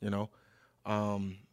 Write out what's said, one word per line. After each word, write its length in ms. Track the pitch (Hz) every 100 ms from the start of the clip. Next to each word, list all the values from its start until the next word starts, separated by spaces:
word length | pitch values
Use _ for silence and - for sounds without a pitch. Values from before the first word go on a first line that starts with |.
you 100 | 107
know? 200 | 101 104 - - - - _
Um, 540 | 101 107 104 101 98 92 -